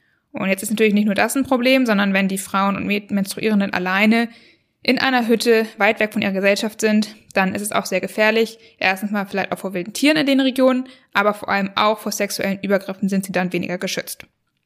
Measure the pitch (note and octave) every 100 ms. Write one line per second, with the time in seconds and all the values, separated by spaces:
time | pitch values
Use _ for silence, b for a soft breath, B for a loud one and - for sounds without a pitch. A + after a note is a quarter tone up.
0 | b b b C#4+ F#3+ G3 G#3+ G#3+ A3 G3+
1 | G#3+ F#3+ A3 C4+ C4 B3+ B3 C4 B3 G3+
2 | G3+ F#3+ G3 F#3+ - G3 G3 F#3+ F#3 G3+
3 | G3+ G3+ G3 - A3 G#3 G3 - F3+ F#3+
4 | G#3+ A3+ A#3 B B B B _ - C4
5 | C4 B3+ A#3 A3+ A#3+ A3+ A3 - G3+ A3
6 | G#3+ G#3+ G3+ F#3+ G3 G3+ G#3+ - A3 G#3+
7 | G#3+ - - - F#3 G3+ G#3 G3+ - F#3
8 | F#3+ - G#3+ A3 A3 - b _ F#3 F#3+
9 | G#3 G#3 F#3+ G3 - - F#3+ F#3+ F3+ -
10 | C#4+ D4+ C4 C4+ C4+ C4 C4 B3+ C4 B
11 | B - G#3 G#3 - G3 G3 G3 G#3+ A3
12 | A3 - G3+ - G3 F#3+ F#3+ G3 - F#3+
13 | F#3+ G3 F#3+ F#3 F3+ F3 - F3+ F#3+ -
14 | - - - _ _ _